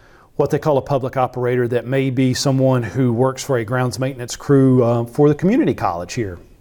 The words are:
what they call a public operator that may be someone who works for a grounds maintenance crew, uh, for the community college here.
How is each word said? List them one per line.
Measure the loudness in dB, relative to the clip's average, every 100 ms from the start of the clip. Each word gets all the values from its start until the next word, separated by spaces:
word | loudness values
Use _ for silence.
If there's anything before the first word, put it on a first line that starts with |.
| _ -20 _ -4
what | -2
they | -2
call | 0 0
a |
public | 0 -4 -2 -2
operator | -2 -2 -2 0 0
that | -2 -2
may | -2 -2
be | 0 0
someone | 0 0 2 2 2
who | 0 0 0
works | 2 0 -2
for | -4 -2
a | -2
grounds | -2 -2 -4
maintenance | -6 -8 -12 -6
crew, | 2 4 6 6
uh, | 4 2 -2
for | 2 2
the | 2
community | 2 2 0
college | 0 -4 -4 -8
here. | -6 -6 -8 -18 -16